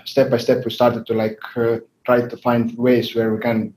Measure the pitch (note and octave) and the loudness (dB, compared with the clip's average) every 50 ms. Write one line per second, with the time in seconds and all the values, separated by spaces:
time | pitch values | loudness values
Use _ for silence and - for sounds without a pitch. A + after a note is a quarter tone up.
0 | - - - C#3 C3+ C3+ B2+ A2+ - - B2 - - A#2 - - B2 A#2+ A#2+ A2+ | -12 -2 0 2 2 2 2 0 2 0 0 0 0 -4 0 2 2 2 2 0
1 | A2+ - A#2 A2 A2 A2 A2 - - - - A#2+ A#2 A#2 A#2 A2+ - - _ _ | -4 -4 -2 -2 -2 -2 -4 -8 -12 -10 -4 -2 0 0 0 -2 -6 -12 _ _
2 | _ - B2 A#2+ A#2+ - - - - B2 A#2+ A#2 A2+ A#2 - A#2+ A#2+ B2+ B2 A#2 | _ 2 2 2 2 -2 -8 -4 -2 0 0 0 0 -2 -2 0 2 2 4 2
3 | G#2+ - - A2+ A2+ A2+ A2 G#2+ - A#2+ A2+ A2 G#2+ - - | 2 0 -2 -2 0 0 -2 -2 -2 -2 -2 -2 -2 -4 -8